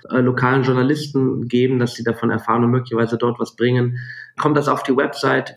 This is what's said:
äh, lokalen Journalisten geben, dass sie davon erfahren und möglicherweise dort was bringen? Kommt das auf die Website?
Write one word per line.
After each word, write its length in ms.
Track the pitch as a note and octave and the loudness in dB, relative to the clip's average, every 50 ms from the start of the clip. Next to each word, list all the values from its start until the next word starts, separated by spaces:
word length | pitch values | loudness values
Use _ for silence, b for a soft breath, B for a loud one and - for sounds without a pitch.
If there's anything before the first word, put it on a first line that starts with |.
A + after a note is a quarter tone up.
| B B | B B
äh, 60 | - B2+ | 0 2
lokalen 460 | B2 B2 B2+ - C3 B2+ C3 C3+ B2+ | 2 2 2 2 2 2 2 2 2
Journalisten 840 | C3 B2+ B2+ B2 C#3 D3+ D3+ - - - C3+ C3 C3 B2+ A2 A#2 A#2+ | 2 2 2 2 2 0 0 -2 -4 -2 0 0 0 0 -2 -4 -2
geben, 320 | - B2 B2+ B2+ C3+ B2 | 0 2 2 2 2 2
dass 140 | A#2+ B2 - | 0 0 -2
sie 100 | - A#2 | -4 -4
davon 260 | A#2+ A2+ - - A2+ | -4 -2 -2 0 0
erfahren 360 | A2 A2 - - A2 A#2+ A#2+ | 0 0 0 0 0 2 2
und 60 | A#2+ | 2
möglicherweise 460 | B2 B2+ B2 - A#2 A2+ A#2 A2+ A#2 A2+ | 2 0 0 -2 0 0 0 0 0 0
dort 220 | A#2+ A#2+ A2+ - | -2 -2 -2 -2
was 160 | A#2 - - | -6 -8 -4
bringen? 420 | - A#2 B2 B2+ B2 B2 B2 B2 B2 B B B B B B B B | -2 0 2 2 2 0 0 -2 -4 B B B B B B B B
Kommt 200 | - D3 D3+ C#3+ | 0 0 2 2
das 100 | D3 C#3+ | 2 0
auf 160 | C3+ - - | 0 -2 0
die 140 | C#3 B2+ B2+ | 0 2 2
Website? 580 | C#3+ D3 - - C#3+ C3+ C3 C3+ B2 - - | 0 0 -2 -4 -2 0 0 0 -2 -4 -8